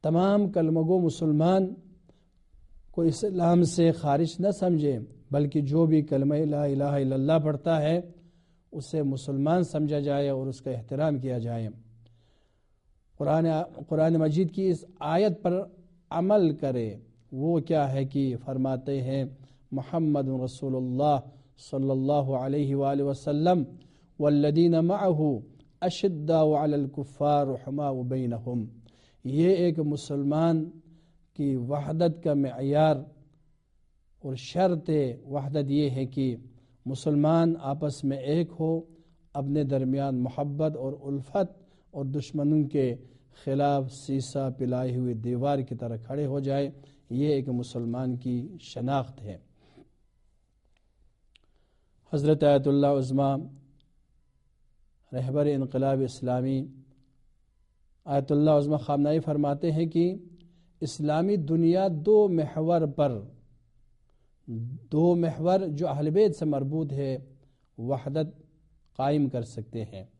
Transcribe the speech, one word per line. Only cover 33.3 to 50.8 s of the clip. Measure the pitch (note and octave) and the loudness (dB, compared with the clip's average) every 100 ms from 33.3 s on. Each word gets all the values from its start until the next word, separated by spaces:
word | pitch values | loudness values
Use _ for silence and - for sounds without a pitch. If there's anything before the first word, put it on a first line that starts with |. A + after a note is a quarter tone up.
| _ _ _ _ _ _ _ _ _ | _ _ _ _ _ _ _ _ _
اور | C#3+ | -10
شرط | B2+ - F3 F#3 E3+ D#3+ D#3 C3 A#2+ - | -10 -6 2 2 2 0 0 0 -4 -8
وحدت | C#3+ C#3 D3+ C#3 | -6 -2 -2 0
یہ | C#3+ D3 | 2 2
ہے | B2+ C3 | 0 -4
کہ | - C3 A#2 - - _ _ - | -2 -2 -2 -12 -20 _ _ -10
مسلمان | C3+ D#3+ D3 D3+ E3 E3 E3 | -4 0 2 4 4 4 0
آپس | C#3 C#3+ D3+ C3+ | -4 -4 -4 -4
میں | C#3 C3+ | -4 -4
ایک | C3 D#3+ E3+ - | -2 -2 -2 -4
ہو، | D#3+ E3 E3 - _ _ _ | -2 -2 -6 -20 _ _ _
اپنے | C#3+ C#3 D3 | -8 -2 0
درمیان | C#3 C3+ C3 C#3 C#3 B2+ | 0 0 0 -2 -2 -2
محبت | B2 C3+ D3 C#3+ D#3 D3 | -2 -4 -6 -2 -2 -2
اور | C3+ C#3+ | -8 -8
الفت | C#3 C#3 C3 G3+ F#3 - - _ _ | -6 -6 -4 -2 -2 -6 -20 _ _
اور | - | -8
دشمنوں | C3+ C#3+ - D3+ C#3+ D#3 C3+ | -6 -6 -4 -2 2 2 2
کے | C#3+ B2+ A#2 - - _ - | 0 0 -4 -12 -20 _ -12
خلاف | - C#3 C#3+ C#3 C3+ | -4 0 0 0 -2
سیسا | - - C3+ B2+ C#3+ C3+ | -10 -6 -6 -4 -4 -6
پلائے | C3 B2+ B2 B2+ B2 | -4 -4 -2 -2 -2
ہوئے | B2 | -4
دیوار | A2 A#2 B2 C#3 C#3+ | -4 -4 -2 -2 -2
کی | C3 | -4
طرح | B2 A#2+ A2+ | -8 -8 -8
کھڑے | A#2 C#3 C#3+ | -8 -6 -4
ہو | C#3+ | -4
جائے۔ | C3+ C#3 C#3 C#3 - _ _ | -2 -2 -4 -8 -20 _ _
یہ | B2 D3 | -2 0
ایک | C#3 C3 | 0 0
مسلمان | B2 A#2+ A#2+ A#2 A#2+ C3 B2 | -4 -4 -6 -6 -4 -4 -4
کی | B2 B2 D3+ F3+ | -4 -4 -6 -14
شناخت | - - B2 C#3 B2 - | -14 -6 -2 -2 -4 -12
ہے۔ | G#2 F2 _ _ _ - - _ _ _ _ _ _ _ _ _ | -14 -14 _ _ _ -20 -20 _ _ _ _ _ _ _ _ _